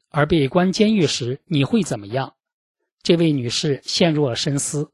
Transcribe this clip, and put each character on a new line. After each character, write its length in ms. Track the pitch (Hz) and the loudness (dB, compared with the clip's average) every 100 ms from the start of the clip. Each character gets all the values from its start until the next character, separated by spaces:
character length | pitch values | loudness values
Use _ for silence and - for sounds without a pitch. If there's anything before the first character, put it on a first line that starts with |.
| _ | _
而 160 | 151 | -2
被 240 | 147 170 135 | 2 2 2
关 240 | 180 185 | 2 2
监 240 | 175 208 220 | 2 2 4
狱 100 | 147 | 2
时， 340 | - 120 135 | 0 -6 -8
你 200 | - 151 | -4 0
会 180 | 135 233 | 0 0
怎 180 | 170 123 | -2 -6
么 60 | 101 | -6
样？” 260 | 123 131 - _ _ _ _ _ _ | -6 -6 -12 _ _ _ _ _ _
这 140 | - 170 | 0 2
位 120 | 165 | 4
女 200 | 147 120 | 0 -2
士 320 | - 156 135 | -4 -2 -4
陷 300 | - - 175 | -4 0 2
入 120 | 151 143 | 2 0
了 80 | 113 | -2
深 220 | 160 139 | -2 -2
思。 300 | - 147 156 | -4 -6 -8